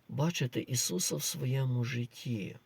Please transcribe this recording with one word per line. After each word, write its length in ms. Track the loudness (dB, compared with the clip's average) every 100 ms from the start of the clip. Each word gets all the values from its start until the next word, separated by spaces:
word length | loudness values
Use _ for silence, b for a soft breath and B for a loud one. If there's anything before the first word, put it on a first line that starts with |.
| -8
бачити 520 | 0 0 2 0 0
Ісуса 540 | 0 0 2 0 0 0
в 80 |
своєму 600 | -2 -2 0 2 4 2
житті. 720 | 2 0 -4 -6 -4 -2 -2 -8